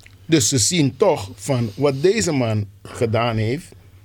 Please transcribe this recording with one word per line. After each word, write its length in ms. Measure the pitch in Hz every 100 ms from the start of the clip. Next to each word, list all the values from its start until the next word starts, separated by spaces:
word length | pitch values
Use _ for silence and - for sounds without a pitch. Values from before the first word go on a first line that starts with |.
| - - -
Dus 220 | 156 -
ze 100 | 135
zien 380 | - 175 139 -
toch 340 | 202 147 95
van 360 | - - 131 117
wat 280 | 101 143 135
deze 300 | 165 226 170
man 320 | 143 117 107 104 -
gedaan 540 | - - 117 110 120 113
heeft. 300 | 107 143 - - - -